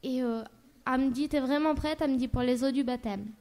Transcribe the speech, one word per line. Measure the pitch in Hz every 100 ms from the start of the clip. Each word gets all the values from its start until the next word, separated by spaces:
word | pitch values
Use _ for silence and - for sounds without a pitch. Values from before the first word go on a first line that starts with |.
Et, | - 254
euh, | 247 226 - - - - -
elle | 254
me | 269
dit, « | 247 294
T'es | 294
vraiment | 262 294 311
prête ? » | 294 302 311
Elle | 302
me | 262
dit, « | 247
Pour | 247
les | 247 247
eaux | 269
du | 262
baptême. » | 254 247 226 196 208 -